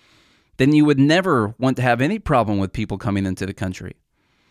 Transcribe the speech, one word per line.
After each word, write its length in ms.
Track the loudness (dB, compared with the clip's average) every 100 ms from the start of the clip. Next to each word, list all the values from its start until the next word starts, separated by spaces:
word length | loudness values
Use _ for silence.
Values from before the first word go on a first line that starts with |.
| _ _ _ _ _ 0
then 160 | 2
you 100 | 4
would 160 | 4 4
never 560 | 4 2 2 0 -2 -2
want 200 | -2 0
to 60 |
have 180 | 0 0
any 180 | -2 -4
problem 400 | -2 0 0 -2
with 140 | -4
people 240 | -6 -8 -6
coming 280 | -4 -2 -4
into 200 | -4 -8
the 80 |
country 420 | -8 -8 -8 -14 -18 _ _ _ _ _